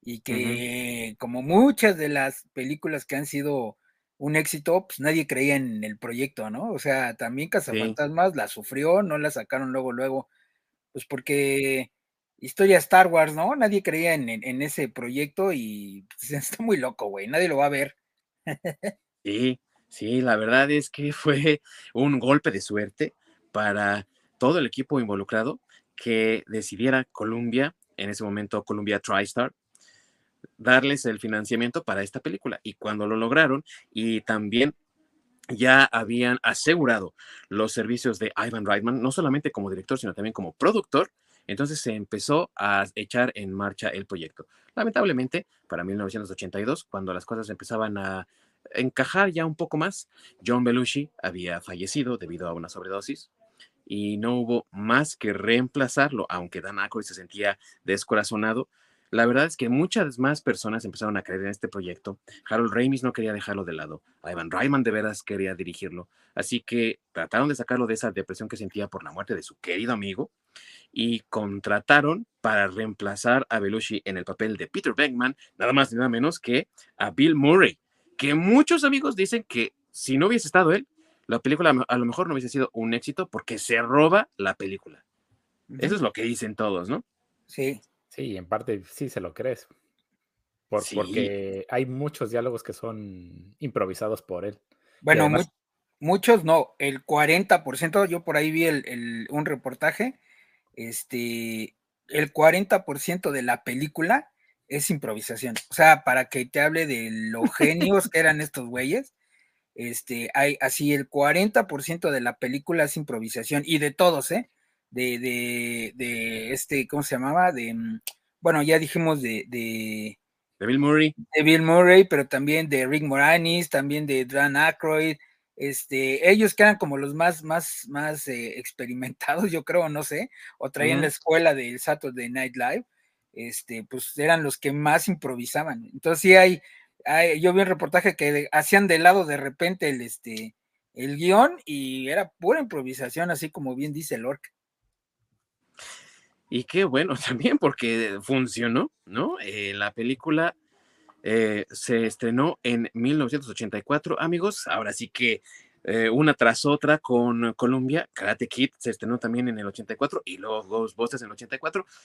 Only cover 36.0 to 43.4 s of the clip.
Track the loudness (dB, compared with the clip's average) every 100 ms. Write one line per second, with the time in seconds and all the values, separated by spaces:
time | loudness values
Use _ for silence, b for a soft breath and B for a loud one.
36 | 0 0 2 2 0 0 2 4 4 2
37 | -2 _ B B B -2 -2 -2 -2 -2
38 | -2 -2 -4 -4 -4 -4 0 0 2 0
39 | 0 0 0 0 -2 -6 -6 -8 -6 -6
40 | -6 -6 -8 -6 -10 0 0 0 0 0
41 | 0 _ _ _ -12 -4 -4 -4 -6 -6
42 | -6 -8 0 0 0 -4 0 0 0 -6
43 | -4 0 0 -2